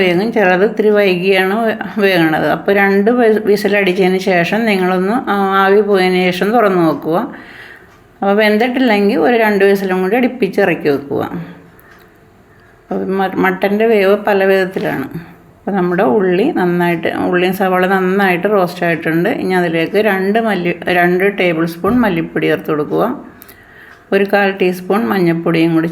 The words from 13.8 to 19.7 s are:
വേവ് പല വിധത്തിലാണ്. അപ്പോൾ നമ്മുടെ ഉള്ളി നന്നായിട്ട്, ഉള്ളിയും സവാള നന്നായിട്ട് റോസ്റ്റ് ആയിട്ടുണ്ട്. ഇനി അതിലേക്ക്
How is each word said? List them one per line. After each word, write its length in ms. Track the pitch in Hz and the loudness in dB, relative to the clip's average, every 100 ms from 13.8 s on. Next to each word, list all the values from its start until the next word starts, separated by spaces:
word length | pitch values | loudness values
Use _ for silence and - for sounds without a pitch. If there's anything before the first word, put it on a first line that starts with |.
| 226 | 2
വേവ് 240 | 214 190 208 214 | 4 4 2 2
പല 160 | 196 190 | 0 2
വിധത്തിലാണ്. 560 | 190 185 190 156 147 131 170 - - - - | 2 0 -4 -4 -6 -8 -10 -16 -20 -20 -16
അപ്പോൾ 160 | - 196 | -6 -2
നമ്മുടെ 260 | 180 175 240 233 | 0 0 2 2
ഉള്ളി 300 | 185 180 262 - | 2 0 0 0
നന്നായിട്ട്, 520 | 180 175 175 165 165 - 185 | 0 0 0 -2 -4 -4 -2
ഉള്ളിയും 260 | 180 185 185 | 0 0 0
സവാള 240 | 190 185 185 190 | 0 0 2 0
നന്നായിട്ട് 500 | 185 190 196 175 202 | 0 0 0 0 0
റോസ്റ്റ് 300 | 208 175 180 175 | 0 0 -2 -4
ആയിട്ടുണ്ട്. 420 | 160 165 160 190 - | -2 -2 -2 0 -2
ഇനി 120 | 190 185 | -2 0
അതിലേക്ക് 380 | 175 | 0